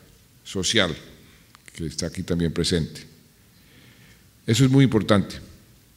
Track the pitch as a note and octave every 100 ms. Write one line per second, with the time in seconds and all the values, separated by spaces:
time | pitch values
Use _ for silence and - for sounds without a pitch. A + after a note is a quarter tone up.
0 | - _ _ _ - G2 E2+ A2+ F2+ D#2
1 | - - - - _ - _ - D#2+ -
2 | E2 F#2+ E2+ E2+ E2+ D#2 D#2+ F2 D2+ -
3 | - - _ _ _ _ _ - - -
4 | - - _ _ - A#2 C3 C3+ C3 A2
5 | F2+ G#2 F2 - - - _ _ _